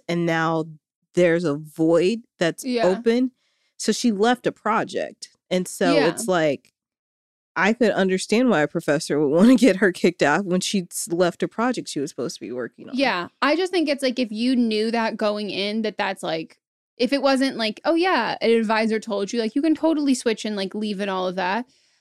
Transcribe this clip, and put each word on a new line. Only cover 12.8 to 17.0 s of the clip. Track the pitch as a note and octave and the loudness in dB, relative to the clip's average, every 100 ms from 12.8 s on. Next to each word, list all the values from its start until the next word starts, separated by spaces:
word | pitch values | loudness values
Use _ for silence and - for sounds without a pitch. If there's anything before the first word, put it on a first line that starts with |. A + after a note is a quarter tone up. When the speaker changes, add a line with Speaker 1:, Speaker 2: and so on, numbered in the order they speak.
| - | -10
Speaker 1:
on. | B3+ | -2
Speaker 2:
Yeah. | C4 F#3 F3 - | -2 -2 -6 -2
I | C4+ D#4 | 0 0
just | F#4 | 0
think | F#4 D4+ | 0 0
it's | C#4 | 0
like, | C4 B3 | -2 -2
if | A3 | -4
you | G#3+ B3 B3 | -2 0 2
knew | A#3 G#3+ A3+ | 2 0 0
that | A#3 A3+ G#3+ | 0 -2 -2
going | G#3 G#3 G#3 | -2 -2 -4
in, | F3 G3+ A3 | -4 -4 -2
that | G#3+ G3+ | -4 -4
that's | G3 G3 | -6 -4
like, | E3+ E3 D#3+ _ _ _ _ | -4 -6 -6 _ _ _ _
if | - | -2